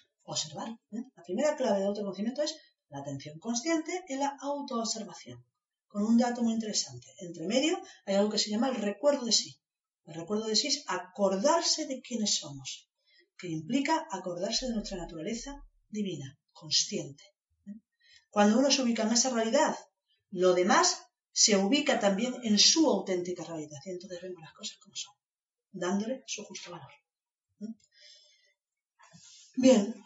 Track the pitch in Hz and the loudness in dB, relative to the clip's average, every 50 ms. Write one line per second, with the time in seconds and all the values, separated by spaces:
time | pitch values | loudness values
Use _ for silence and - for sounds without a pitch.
0 | _ _ _ _ _ 170 160 - 156 151 - 202 - 226 226 - _ _ 202 240 | _ _ _ _ _ -8 -6 -6 -6 -6 -8 -10 -10 -10 -10 -14 _ _ -10 -10
1 | - - _ 170 - - 185 247 294 302 285 - 254 214 202 196 196 202 208 214 | -10 -12 _ -16 -10 -6 -2 0 2 2 2 2 0 2 2 2 2 0 -2 -2
2 | 202 - 180 196 214 247 277 285 311 311 - - - _ _ _ _ _ 139 143 | -4 -6 -4 -4 -4 -4 -2 -2 -2 -4 -4 -8 -14 _ _ _ _ _ -12 -10
3 | 143 147 139 139 - 151 156 160 - 233 240 - - 330 330 320 311 320 359 359 | -8 -8 -8 -10 -10 -12 -14 -10 -6 -6 -4 -2 -2 0 -2 -2 -2 -4 -6 -8
4 | - - 269 269 285 277 277 - 277 285 285 285 262 - 240 233 226 220 - 220 | -6 -6 -4 -2 -2 -2 -4 -4 -6 -6 -6 -6 -6 -6 -6 -4 -4 -4 -6 -8
5 | 196 175 - - - - 123 - - _ _ _ _ _ _ _ _ _ - 202 | -10 -12 -14 -16 -16 -16 -18 -18 -20 _ _ _ _ _ _ _ _ _ -6 -2
6 | 208 233 233 240 254 240 240 - 233 226 226 226 214 190 185 - - 135 123 123 | 2 4 4 4 4 4 0 0 0 0 0 -2 -2 -2 -2 -4 -4 -6 -8 -18
7 | - - - - 185 170 170 160 160 185 240 277 302 330 370 381 - - - - | -18 -20 -16 -14 -14 -12 -10 -8 -4 0 0 2 2 0 0 -2 -6 -12 -20 -10
8 | _ 202 196 202 208 214 214 208 - 208 208 226 269 269 240 214 202 202 202 - | _ 0 2 2 2 2 2 0 -2 0 0 0 0 0 0 -2 -2 -4 -2 0
9 | 285 294 277 247 240 214 - - - - - _ _ _ _ _ _ _ _ _ | 2 2 2 2 2 2 2 2 0 -2 -10 _ _ _ _ _ _ _ _ _
10 | _ 165 156 165 160 185 208 214 226 220 214 - - 294 - - - - 180 175 | _ -14 -12 -10 -6 -4 -2 -2 -2 0 0 0 0 0 -2 -4 -4 -4 -6 -6
11 | - - - - 202 180 190 190 233 294 330 339 330 - - 311 302 269 262 - | -6 -8 -2 0 2 2 2 4 4 4 4 4 2 0 0 -2 -2 -6 -6 -8
12 | - - 240 208 214 208 - - 160 147 139 135 131 - - - - _ _ _ | -8 -8 -6 -2 -2 0 0 -2 -4 -8 -12 -12 -12 -12 -12 -14 -16 _ _ _
13 | _ _ _ _ _ _ _ - 185 170 160 160 156 175 247 285 277 311 320 - | _ _ _ _ _ _ _ -12 -8 -8 -6 -6 -4 -2 0 0 2 2 0 0
14 | - - 196 185 180 180 175 170 190 226 226 - 262 240 220 208 - - 165 160 | -2 -4 -8 -8 -6 -6 -6 -6 -4 -4 -2 -2 -2 -4 -4 -4 -6 -6 -8 -8
15 | 165 170 170 160 156 247 233 233 - 277 285 277 - - _ _ _ _ 208 214 | -8 -10 -10 -8 -8 -8 -8 -8 -8 -12 -14 -16 -18 -20 _ _ _ _ -6 -6
16 | 202 185 160 139 135 127 - _ _ _ - - 170 151 - - - - 202 170 | -4 -4 -6 -6 -8 -12 -14 _ _ _ -20 -18 -6 -2 -2 0 0 -2 -4 -6
17 | 147 143 131 - - _ _ _ _ _ _ _ _ 202 208 226 _ _ _ _ | -6 -8 -12 -18 -20 _ _ _ _ _ _ _ _ -18 -18 -18 _ _ _ _
18 | _ _ - - _ _ - 208 208 214 220 262 285 285 - 269 254 233 226 226 | _ _ -20 -20 _ _ 2 4 6 6 6 6 4 4 4 2 2 2 0 0
19 | 214 214 240 - - 262 233 226 220 226 254 294 311 220 - - - _ _ _ | 0 2 2 2 2 2 2 0 0 2 4 4 4 2 0 -4 -10 _ _ _
20 | _ _ _ _ _ _ - 175 180 185 175 180 180 208 277 330 359 - - - | _ _ _ _ _ _ 0 2 4 4 6 6 4 6 6 6 4 4 2 -2
21 | - _ _ _ _ _ - - - 226 202 190 196 196 277 - - - - - | -8 _ _ _ _ _ 0 2 4 6 6 4 4 4 4 2 4 2 2 2
22 | 208 202 196 196 240 254 247 - 240 214 208 202 - - - 330 311 254 208 185 | 2 2 2 2 0 -2 -4 -2 0 2 6 6 6 6 6 6 6 4 4 2
23 | 185 - 156 175 175 180 180 180 160 170 165 156 151 151 151 - - 190 180 180 | 0 -2 -2 -2 -2 -4 -6 -8 -8 -8 -8 -8 -8 -10 -12 -14 -12 -12 -12 -12
24 | 202 190 180 175 185 185 175 165 156 - - - 208 - - - _ 196 - - | -12 -12 -12 -12 -12 -12 -14 -14 -16 -20 -16 -12 -12 -12 -12 -14 _ _ -12 -12
25 | - - _ _ _ _ _ _ _ _ _ _ _ _ - 175 175 180 202 202 | -12 -14 _ _ _ _ _ _ _ _ _ _ _ _ -10 -6 -4 -2 0 -2
26 | 220 240 262 269 - - - 208 202 - 196 - - 180 175 165 135 - - _ | -2 -2 -6 -8 -8 -10 -12 -12 -12 -14 -16 -16 -14 -14 -16 -16 -18 -20 -20 _
27 | _ _ _ _ _ _ _ _ _ _ _ - 208 226 226 _ _ _ _ _ | _ _ _ _ _ _ _ _ _ _ _ -14 -14 -14 -14 _ _ _ _ _
28 | - - - - _ _ _ _ _ _ _ _ _ _ _ _ _ _ _ _ | -20 -20 -20 -20 _ _ _ _ _ _ _ _ _ _ _ _ _ _ _ _
29 | - - - - - - - - - - - 254 240 262 226 202 196 - - - | -20 -20 -20 -20 -20 -20 -20 -20 -20 -10 0 6 8 8 8 8 6 2 -2 -8
30 | - | -14